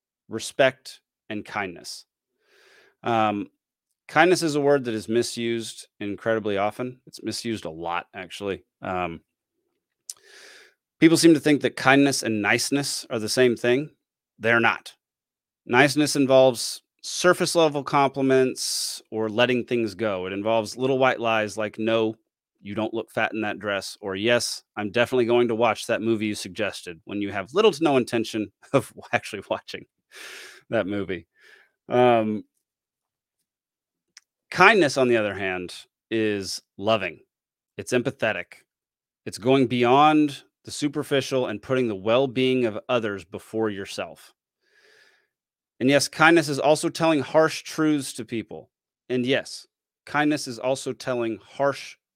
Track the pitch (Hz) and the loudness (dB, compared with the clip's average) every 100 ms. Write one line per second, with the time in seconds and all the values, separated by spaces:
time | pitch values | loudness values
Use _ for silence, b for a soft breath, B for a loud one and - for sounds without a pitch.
0 | _ _ _ 110 - - 131 131 - - | _ _ _ -10 -10 2 2 2 -12 -20
1 | _ _ _ 104 98 107 95 82 - - | _ _ _ -10 -8 -8 -8 -10 -16 -18
2 | - _ _ b b b b b b b | -20 _ _ b b b b b b b
3 | 117 117 110 104 95 _ _ _ _ _ | -2 0 0 -2 -6 _ _ _ _ _
4 | - 151 170 175 160 147 143 143 120 110 | -2 4 4 4 0 0 2 2 2 -6
5 | 98 117 120 - 117 117 110 - - _ | 0 0 0 -4 -4 -4 -6 -14 -20 _
6 | 104 98 113 113 104 98 104 - 127 127 | -8 -4 -2 -2 0 -2 -2 -4 -10 -12
7 | - - 110 107 117 107 85 80 85 87 | -20 -12 -10 -8 -6 -6 -8 -10 -6 -6
8 | - 104 90 - 101 92 - _ - 92 | -8 -14 -14 -10 -6 -6 -10 _ -8 -6
9 | 87 82 _ _ _ _ _ _ _ _ | -6 -8 _ _ _ _ _ _ _ _
10 | _ - B B B B B B _ _ | _ -20 B B B B B B _ _
11 | 165 160 165 151 151 143 120 - 131 139 | 4 6 6 6 4 2 0 0 4 4
12 | 143 135 117 107 101 117 - 139 139 - | 4 2 -2 -2 0 0 0 -4 -4 -8
13 | - 120 107 - 127 113 120 127 151 _ | -6 -6 -4 2 2 2 0 0 -2 _
14 | _ _ _ _ 113 117 117 95 - - | _ _ _ _ 0 4 2 0 -8 -20
15 | _ _ _ _ _ _ - 120 143 143 | _ _ _ _ _ _ 0 4 4 4
16 | 147 147 131 135 131 117 - - _ _ | 0 2 6 8 6 4 -6 -10 _ _
17 | - - 180 180 175 170 160 143 131 147 | -12 0 2 2 2 2 2 2 -2 2
18 | 139 139 135 131 131 - - - - - | 2 2 2 4 2 -2 -6 -6 -6 -10
19 | - 110 110 107 123 123 110 123 113 92 | -10 -4 -4 2 2 2 0 -2 -2 -4
20 | 110 95 92 101 104 113 107 117 131 131 | -4 -4 -4 -4 0 0 0 -4 -2 2
21 | 131 - 117 110 107 98 107 107 110 113 | 2 2 0 0 -2 -4 -8 -4 0 2
22 | 110 113 _ _ _ _ 98 101 107 110 | 0 -4 _ _ _ _ -10 -6 -4 -6
23 | 107 - 110 110 107 95 104 98 - - | -6 -4 -4 -4 -6 -6 -6 -6 -6 -12
24 | 101 95 107 120 - - _ - 104 104 | -10 -4 0 0 0 -8 _ -10 -6 -2
25 | 117 127 117 120 120 110 117 104 - 107 | 0 0 2 2 2 2 0 0 -2 -4
26 | 110 113 107 104 101 90 101 - - 82 | -2 -2 -2 -6 -10 -6 -6 -6 -14 -18
27 | - 101 101 101 95 151 214 151 156 135 | -10 -8 -6 -6 -6 2 2 2 2 2
28 | 123 117 110 110 101 _ - 139 110 - | 0 -2 -4 -4 -8 _ -2 -2 -2 -12
29 | - 117 - 101 - 92 - 95 - _ | -6 -6 -4 -12 -8 -8 -8 -16 -16 _
30 | _ B B B B B B 113 92 101 | _ B B B B B B -4 -4 -6
31 | 92 90 85 b b b b b - 123 | -6 -8 -12 b b b b b -2 4
32 | 123 117 110 107 - _ _ _ _ _ | 4 4 2 -4 -8 _ _ _ _ _
33 | _ _ _ _ _ _ _ _ _ _ | _ _ _ _ _ _ _ _ _ _
34 | _ - _ _ _ - 185 220 151 - | _ -20 _ _ _ 4 6 6 4 2
35 | 131 117 107 95 98 92 90 - - _ | 2 2 0 -2 -4 -6 -8 -14 -20 _
36 | _ 110 110 104 95 - - - 101 110 | _ -2 0 -2 -6 -10 -14 -6 0 0
37 | 95 76 _ _ _ _ _ - 95 127 | 0 -10 _ _ _ _ _ -16 -2 -2
38 | 123 120 113 90 87 - _ _ _ _ | -2 -2 -4 -4 -8 -18 _ _ _ _
39 | _ _ - - 107 135 127 123 120 135 | _ _ -16 -6 2 4 4 2 4 6
40 | 151 156 151 139 - _ - - 147 147 | 6 6 2 -2 -16 _ -16 -6 -4 -4
41 | 143 143 127 131 123 104 - 131 123 98 | -2 -2 0 -2 -2 -6 -2 -2 0 -2
42 | 95 120 139 117 131 127 117 104 - 123 | 0 2 2 0 0 2 0 -4 -2 -2
43 | 110 98 87 101 - 110 110 98 95 - | -2 -6 -10 -14 -10 -4 -4 -4 -10 -10
44 | 87 76 - _ _ _ b b b b | -10 -12 -20 _ _ _ b b b b
45 | b b b b _ _ _ _ 123 143 | b b b b _ _ _ _ 2 2
46 | 135 - 156 170 147 135 135 156 170 - | 0 2 6 6 2 0 2 2 0 -2
47 | 165 156 123 156 160 - - - 156 151 | 0 0 2 2 2 0 -10 -2 0 0
48 | 131 - 113 117 98 80 - _ _ _ | -4 -10 -8 -8 -8 -14 -18 _ _ _
49 | _ 127 120 139 - - - _ _ _ | _ -4 0 -2 -2 -14 -20 _ _ _
50 | - 147 151 147 139 113 123 135 - 123 | -6 -2 0 -2 -6 -6 -4 -4 -6 -8
51 | - 127 117 107 - - 139 131 - - | -6 -4 -4 -6 -14 -2 -2 -2 -10 -20
52 | _ | _